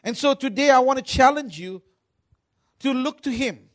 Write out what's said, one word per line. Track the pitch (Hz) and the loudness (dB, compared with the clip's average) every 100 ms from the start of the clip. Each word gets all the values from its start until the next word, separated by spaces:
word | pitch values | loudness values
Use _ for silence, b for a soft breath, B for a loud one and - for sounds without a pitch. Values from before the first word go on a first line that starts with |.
And | 214 240 | -8 -2
so | 285 | 0
today | 277 262 202 285 | 0 -4 0 4
I | 254 | 4
wanna | 254 262 | 4 -2
challenge | - - 262 294 269 156 | -4 4 4 4 -8 -12
you | 185 185 _ _ _ _ _ _ _ _ _ _ | -14 -14 _ _ _ _ _ _ _ _ _ _
to | 277 | -2
look | 254 269 302 | -2 -4 -6
to | 277 | -8
Him. | 233 262 131 _ | -4 -4 -6 _